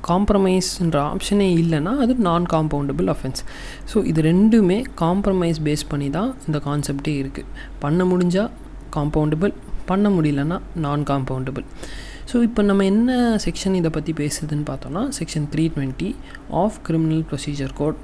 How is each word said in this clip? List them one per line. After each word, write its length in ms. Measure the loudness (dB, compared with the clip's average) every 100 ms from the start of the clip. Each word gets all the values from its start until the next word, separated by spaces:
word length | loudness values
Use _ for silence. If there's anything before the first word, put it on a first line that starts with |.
| 0
காம்ப்ரமைஸ்ன்ற 840 | 2 4 4 4 2 0 -2 0
ஆப்ஷனே 600 | 0 0 -4 0 2 4 4
இல்லைன்னா, 400 | 4 2 0 0
அது 180 | 2 2
non-compoundable 920 | 2 2 2 2 2 0 -2 0 0
offense. 300 | 0 -4 -6 -8 -12 -12 -12
So, 180 | -2 0
இது 200 | 2 2
ரெண்டுமே 640 | 4 6 6 6 6 2 -2 -2
compromise 560 | 0 2 2 2 2 0
base 240 | 0 -2 -2
பண்ணி 220 | -4 -2
தான் 240 | -2 -2 -4 -4
இந்த 140 | -2 -2
கான்செப்டே 500 | -2 -2 -4 -2 -2
இருக்கு. 280 | -4 -8 -10 -12 -12 -6
பண்ண 260 | 0 2
முடிஞ்சா 460 | 4 4 2 2 0 -4 -16 -16 -6 -2
compoundable, 580 | 0 2 2 2 0 -2 -6 -6
பண்ண 240 | 0 2 4
முடியலன்னா 520 | 4 2 0 0 -4 -6 -6
non-compoundable. 840 | -2 -2 0 -2 -2 -4 -4 -8 -10 -12 -12 -12 -12 -14
So, 180 | -2 2
இப்போ 200 | 2 4
நம்ம 220 | 4 4
என்ன 520 | 4 4 2 2 2 2
section 300 | 0 -2 0
இதை 160 | 2 0
பத்தி 220 | -2 -4
பேசுதுன்னு 520 | -2 -2 -4 -4 -4 -4
பார்த்தோம்னா, 440 | -6 -6 -4 -4 -4
section 280 | -4 -4 -2
three 160 | 0 0 0
twenty 360 | -4 -4 -6 -6 -12 -18 -6
of 220 | 0 0 -2 -2
Criminal 380 | 0 2 0 -2
Procedure 380 | -6 -6 -6 -6 -2
Code 160 | -2 -4